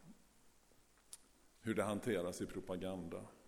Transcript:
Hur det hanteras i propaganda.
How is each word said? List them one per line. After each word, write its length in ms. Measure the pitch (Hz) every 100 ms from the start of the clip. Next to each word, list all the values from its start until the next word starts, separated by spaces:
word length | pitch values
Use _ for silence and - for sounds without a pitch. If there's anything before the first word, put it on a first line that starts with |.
| - - - - - - - - - - - - - - - -
Hur 140 | 113 104
det 80 |
hanteras 580 | 101 104 127 98 87 92
i 40 | 104
propaganda. 760 | 98 - 92 92 92 85 92 104 -